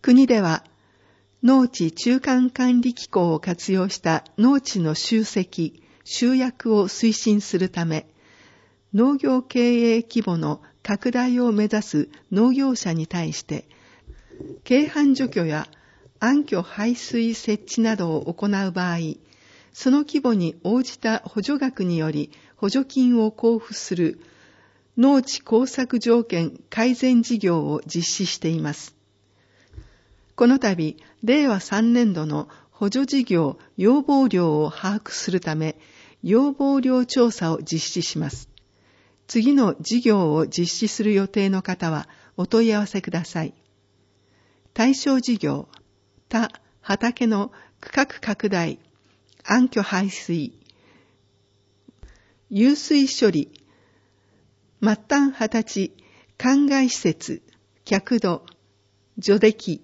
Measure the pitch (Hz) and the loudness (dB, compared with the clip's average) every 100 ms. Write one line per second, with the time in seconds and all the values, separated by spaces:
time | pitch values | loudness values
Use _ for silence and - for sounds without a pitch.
0 | - 247 262 233 180 160 _ _ _ _ | 6 6 6 4 2 -2 _ _ _ _
1 | _ _ _ _ 240 269 247 - 165 - | _ _ _ _ 4 6 4 0 -4 -2
2 | 240 254 269 254 254 - 254 247 247 240 | 0 0 2 2 0 0 2 2 2 -4
3 | - - 175 156 - 175 - 190 185 - | -4 0 0 0 -4 -6 -2 -2 -2 -2
4 | 170 160 - - 233 277 - 202 160 156 | -2 -2 -4 0 2 2 -2 -4 -2 -4
5 | - 226 214 208 185 - 160 - _ _ | -2 -2 0 -4 -4 -6 -8 -8 _ _
6 | - - 240 262 254 - 233 214 196 - | -14 -2 0 2 -2 -4 0 2 0 0
7 | 226 214 - 208 - 185 185 - 165 156 | 0 0 0 0 0 -2 -2 -4 -4 -4
8 | - _ _ _ _ _ _ _ _ 202 | -8 _ _ _ _ _ _ _ _ 2
9 | 254 277 277 254 247 254 240 240 233 226 | 2 2 0 0 0 0 2 4 2 2
10 | 233 233 214 170 151 151 - _ - 202 | 0 -4 -2 -2 -4 -6 -12 _ -8 -4
11 | 254 247 254 247 240 208 214 214 - 151 | -2 -2 0 2 2 2 0 -2 -2 -2
12 | - - _ 196 240 262 269 240 185 165 | -4 -8 _ 2 2 2 0 -2 -2 -4
13 | 160 175 160 156 - 151 - _ _ _ | -4 -6 -6 -8 -10 -10 -10 _ _ _
14 | - - _ - - - - 262 294 302 | -20 -20 _ -20 -18 -18 2 2 2 2
15 | 285 269 254 - 165 151 - _ _ _ | 2 2 0 -2 -4 -4 -8 _ _ _
16 | _ _ 226 285 294 185 170 - 220 240 | _ _ 0 0 0 -4 -6 -6 -4 -4
17 | - 233 226 220 - 208 - - 226 214 | -4 -2 -2 -2 -4 -4 -4 -2 0 0
18 | 170 160 - 175 202 196 196 180 180 170 | -2 -4 -6 -4 -2 -2 -2 -4 -4 -4
19 | 160 - _ _ _ - _ - 262 277 | -6 -10 _ _ _ -20 _ -4 2 2
20 | 294 302 269 214 170 - 180 240 254 - | 2 -2 0 0 0 -4 0 0 0 -4
21 | 226 220 - - 190 294 262 254 180 170 | -4 -4 -4 -6 -4 -2 -2 -2 -2 0
22 | 156 151 147 - _ _ 196 269 269 269 | -2 -4 -6 -12 _ _ -2 -2 -2 2
23 | 247 240 220 214 226 226 226 208 - 180 | 2 4 2 0 0 0 -4 -14 -6 -2
24 | 165 - - _ _ _ _ _ _ - | -2 -2 -20 _ _ _ _ _ _ 2
25 | 262 277 262 - - 226 262 - 254 247 | 4 4 2 -10 0 0 0 -4 -4 -2
26 | 233 233 233 170 160 - _ - 240 247 | 2 2 2 -2 -4 -6 _ -2 0 2
27 | 254 240 233 233 190 170 147 151 - 170 | 4 4 2 0 0 0 0 -4 -4 -6
28 | 165 - 185 - 160 160 151 147 - _ | -4 -4 -4 -4 -4 -4 -4 -8 -14 _
29 | _ _ _ _ _ _ _ - - _ | _ _ _ _ _ _ _ -20 -20 _
30 | _ _ _ - 240 262 226 180 156 - | _ _ _ 2 4 4 2 -2 -4 -6
31 | _ _ 220 277 285 202 - 202 226 240 | _ _ 0 2 2 -2 -2 -2 2 2
32 | 233 170 156 151 147 - _ _ 202 254 | 2 0 -4 -6 -8 -18 _ _ -4 -2
33 | 277 277 247 175 151 - - - 190 277 | -2 -2 0 0 0 -4 -16 0 2 4
34 | 277 277 262 190 170 151 151 - 190 208 | 4 2 4 2 0 0 -2 -4 -4 -4
35 | - - - 180 170 156 156 - _ - | -6 -10 -4 -4 -2 -4 -4 -8 _ -20
36 | - _ 170 220 285 277 277 277 254 254 | -20 _ 0 2 2 0 0 0 2 0
37 | 247 262 240 - 165 165 156 160 - 180 | 0 2 0 0 -4 -4 -4 -6 -4 -6
38 | 165 156 151 - - _ _ _ _ _ | -6 -6 -8 -8 -18 _ _ _ _ _
39 | _ _ _ 240 226 285 214 - 160 240 | _ _ _ 0 2 4 2 0 -4 0
40 | 240 208 165 151 160 - 175 - 220 - | 2 4 2 2 0 -2 -4 -2 -4 -2
41 | 214 196 196 214 196 190 190 180 165 151 | 0 2 0 0 0 0 -4 -4 -4 -4
42 | - - _ - 180 220 226 208 208 196 | -8 -20 _ -8 0 2 2 2 -2 -6
43 | 196 170 170 170 160 _ _ _ _ _ | -6 -6 -6 -8 -8 _ _ _ _ _
44 | _ _ _ _ _ _ _ - 226 269 | _ _ _ _ _ _ _ 0 2 2
45 | 294 262 247 226 147 143 - - _ _ | 2 0 0 -2 -2 -6 -8 -20 _ _
46 | _ _ _ 226 226 - _ _ - 196 | _ _ _ -4 -4 -8 _ _ -6 -2
47 | - - 240 208 202 - - _ - - | -2 -2 0 0 -4 -10 -20 _ -6 -2
48 | 277 - - 202 208 190 165 - _ _ | -2 -4 -8 -4 -2 -2 -4 -6 _ _
49 | _ _ _ _ - 220 254 220 196 190 | _ _ _ _ -2 2 2 0 -4 -4
50 | 196 - - 170 139 - _ _ _ _ | -4 -8 -6 -6 -6 -12 _ _ _ _
51 | _ _ _ _ _ _ _ _ _ _ | _ _ _ _ _ _ _ _ _ _
52 | - _ _ _ _ 202 240 294 - 294 | -20 _ _ _ _ 2 2 2 0 2
53 | 269 - 220 160 143 _ _ _ _ _ | 2 2 0 0 -4 _ _ _ _ _
54 | _ _ _ _ _ _ _ _ 226 214 | _ _ _ _ _ _ _ _ -2 -2
55 | _ 285 277 262 220 226 220 - 190 _ | _ 2 2 0 -4 -2 -4 -6 -6 _
56 | _ _ _ _ 247 277 285 269 254 - | _ _ _ _ 2 4 4 2 0 0
57 | 170 156 - - _ _ _ _ - 196 | -2 -2 -8 -12 _ _ _ _ -4 -4
58 | - 240 196 170 - _ _ _ _ _ | 0 -2 0 -4 -8 _ _ _ _ _
59 | _ - 196 196 214 214 - 156 | _ -10 0 4 4 2 -8 -10